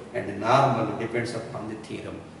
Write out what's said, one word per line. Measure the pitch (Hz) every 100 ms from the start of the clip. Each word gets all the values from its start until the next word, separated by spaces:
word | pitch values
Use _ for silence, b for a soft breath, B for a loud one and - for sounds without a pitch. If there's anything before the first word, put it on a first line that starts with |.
| -
and | 104 98 101
normal | 110 131 139 117 107 104
depends | 113 120 113
upon | - - - 110
the | 110 -
theorem. | 104 95 92 - -